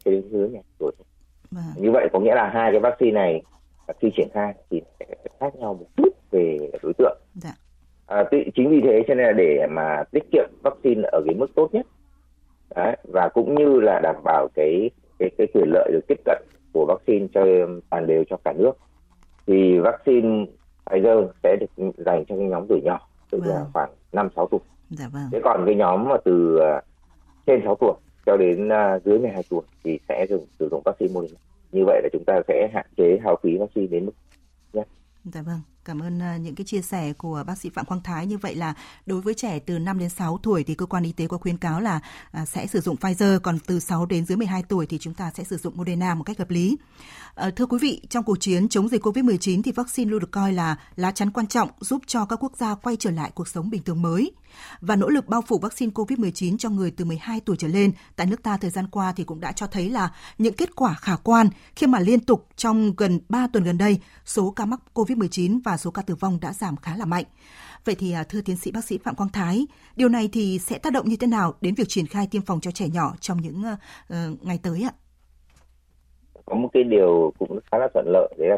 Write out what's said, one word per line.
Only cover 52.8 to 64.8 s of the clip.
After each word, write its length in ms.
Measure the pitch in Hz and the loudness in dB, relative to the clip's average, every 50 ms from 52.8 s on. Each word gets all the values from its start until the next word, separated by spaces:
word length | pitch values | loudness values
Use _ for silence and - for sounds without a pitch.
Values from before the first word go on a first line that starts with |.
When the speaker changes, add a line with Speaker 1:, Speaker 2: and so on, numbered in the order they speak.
| - 247 233 | -4 -6 -4
Speaker 2:
trở 160 | 220 - 208 | -4 -2 -4
lại 200 | 165 160 151 - - | -4 -4 -6 -8 -8
cuộc 120 | - 170 | -10 -10
sống 220 | - - 175 165 220 | -10 -8 -8 -6 -6
bình 140 | 220 185 - | -6 -6 -6
thường 180 | 185 165 165 | -4 -2 -2
mới. 300 | 170 170 165 185 262 370 - _ _ - - - - - - - | 0 0 0 0 0 -2 -4 _ _ -20 -20 -20 -20 -20 -18 -10
Và 140 | 170 175 214 | -4 0 0
nỗ 140 | 202 - - | 2 2 2
lực 180 | 294 277 - | 2 0 0
bao 140 | - 220 233 226 | 0 -2 -2 -2
phủ 100 | - 233 | 0 -2
vaccine 340 | 180 190 214 - - 254 220 | -2 -2 -4 -6 -4 -4 -4
covid 280 | 202 226 214 - 269 233 | -4 -4 -4 -2 -2 -2
mười 120 | 220 180 | -2 -2
chín 260 | 175 - 185 175 190 | -2 -2 -2 -2 -2
cho 120 | 233 - 226 | -2 -4 -4
người 220 | 208 196 190 170 | -2 -2 -2 -2
từ 140 | 175 - 175 | -4 -4 -4
mười 120 | 165 160 | -4 -6
hai 240 | 160 - 226 226 220 - | -6 -6 -8 -8 -6 -4
tuổi 100 | - 180 160 | -4 -4 -2
trở 80 | 170 | -2
lên 240 | 156 165 202 202 202 190 - - - _ | -2 2 2 2 2 2 -2 -6 -14 _
tại 120 | - 170 | -4 -2
nước 160 | 185 214 - - | -2 -2 -2 -2
ta 140 | 220 202 | -4 -4
thời 120 | 196 - 175 | -2 -4 -4
gian 180 | 175 190 190 190 | -6 -6 -6 -6
qua 220 | - 208 190 185 180 | -4 -4 -4 -4 -4
thì 80 | 190 165 | -6 -6
cũng 160 | - 160 165 | -8 -8 -10
đã 120 | 175 - | -10 -10
cho 160 | 170 - 208 | -8 -8 -8
thấy 220 | 202 - 196 175 196 | -6 -4 -4 -4 -2
là 240 | 254 226 185 175 - - - - - | -2 -2 -4 -4 -6 -10 -20 -12 -4
những 160 | - 214 226 202 | 0 0 0 0
kết 220 | - 349 - - | 0 -4 -4 -2
quả 200 | - 262 214 151 - | -2 -2 0 -2 -2
khả 140 | - - 180 - - | -4 -4 -4 -2 2
quan 240 | 220 233 233 220 202 - - - - - | 4 4 6 6 4 2 -2 -12 -12 -4
khi 120 | - 311 | 0 2
mà 120 | 262 247 214 | 4 4 4
liên 200 | 175 196 240 240 | 4 4 4 4
tục 280 | - - 233 - - _ _ | 4 2 2 0 0 _ _
trong 380 | - - 233 220 220 220 208 185 | -4 -2 0 2 2 2 2 0
gần 220 | - 208 190 180 165 - - | 0 0 0 0 0 -2 -2
ba 180 | 202 247 254 247 247 | -2 -2 0 0 0
tuần 100 | 214 175 | 0 0
gần 140 | 175 175 | 0 0
đây, 220 | 175 202 208 202 196 - _ _ - _ | 0 2 2 2 0 -2 _ _ -20 _
số 260 | - - 214 190 190 196 | -6 -2 -2 -2 -2 -2
ca 100 | - 214 | -4 -6
mắc 140 | 214 247 254 | -6 -6 -6